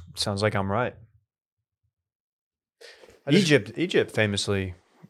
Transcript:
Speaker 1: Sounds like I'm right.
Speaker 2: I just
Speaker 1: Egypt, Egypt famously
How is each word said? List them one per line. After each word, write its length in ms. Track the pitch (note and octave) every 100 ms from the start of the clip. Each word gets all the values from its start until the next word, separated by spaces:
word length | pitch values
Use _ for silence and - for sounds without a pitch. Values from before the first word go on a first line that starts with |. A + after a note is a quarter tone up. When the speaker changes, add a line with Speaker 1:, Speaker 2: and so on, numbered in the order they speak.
| -
Speaker 1:
Sounds 280 | - - G2
like 120 | G#2+
I'm 160 | G2+ G2
right. 240 | G#2 A#2+ - - _ _ _ _ _ _ _ _ _ _ _ _ _ _ _ _ _ - - - - -
Speaker 2:
I 60 |
just 120 | E3+
Speaker 1:
Egypt, 280 | E3+ C#3 G#2 -
Egypt 340 | F3+ F#3 A2+
famously 640 | - G#2+ G2+ - G2 F#2+ F2+ _ _ -